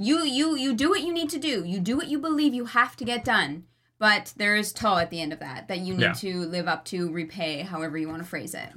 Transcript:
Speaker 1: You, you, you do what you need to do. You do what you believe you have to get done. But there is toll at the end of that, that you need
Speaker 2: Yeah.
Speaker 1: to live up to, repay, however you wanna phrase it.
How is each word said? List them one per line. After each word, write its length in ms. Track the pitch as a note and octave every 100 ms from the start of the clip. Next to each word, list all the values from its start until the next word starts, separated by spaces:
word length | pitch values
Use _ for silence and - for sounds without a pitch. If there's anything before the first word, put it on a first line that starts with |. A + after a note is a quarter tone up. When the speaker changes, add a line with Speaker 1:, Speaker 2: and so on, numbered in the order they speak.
Speaker 1:
You, 240 | G#3 D#4+
you, 320 | D4+ B3+ D#4+ C#4+
you 180 | C4+
do 160 | A3+ D4+
what 120 | G4
you 100 | E4+
need 180 | E4+ D#4
to 80 | D#4
do. 260 | D#4 A3+
You 140 | E3+ F#3+
do 180 | F3+ C4
what 120 | D4+
you 100 | C#4+
believe 360 | D#4+ D4 D4
you 100 | B3
have 320 | A#3+ A#3 B3 -
to 80 |
get 200 | A#3 A#3+
done. 420 | A#3+ G#3+ C#3+ D#3 - _ _ -
But 340 | G#3+ G#3 G#3+ -
there 200 | G#3 G#3
is 160 | G3+
toll 260 | - A3 F3+
at 120 | E3+
the 100 | E3
end 100 | D3+
of 60 | D#3
that, 300 | C#3+ C3 -
that 100 | F#3
you 160 | F3+
need 80 | F#3
Speaker 2:
Yeah. 100 | -
Speaker 1:
to 260 | - G3 F3+
live 260 | E3 F3 E3+
up 180 | D#3+ -
to, 220 | F#3 F3
repay, 480 | E3 D#3+ F#3 E3 C#3+
however 340 | F3+ D#3+ D#3+ D#3
you 120 | D#3
wanna 160 | D#3+
phrase 280 | F3+ D#3+ A#2
it. 160 | - -